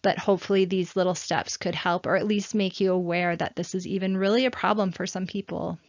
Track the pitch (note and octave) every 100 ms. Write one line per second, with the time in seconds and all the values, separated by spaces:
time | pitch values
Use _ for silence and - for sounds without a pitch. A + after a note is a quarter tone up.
0 | G3 F#3+ - F#3 - G3 F3+ F#3 F3 F#3+
1 | F3+ E3 - B2+ - - F3+ D#3+ F3 F3+
2 | - F#3+ G#3 G#3 - G#3+ F#3+ - F#3+ F#3
3 | F3 F3 F3 E3+ - - F3+ F#3 F3+ F#3+
4 | F#3+ F#3+ G3 A#3 B3+ - - G#3+ F#3+ -
5 | F3+ F#3 F#3 G3+ - F3 E3+ E3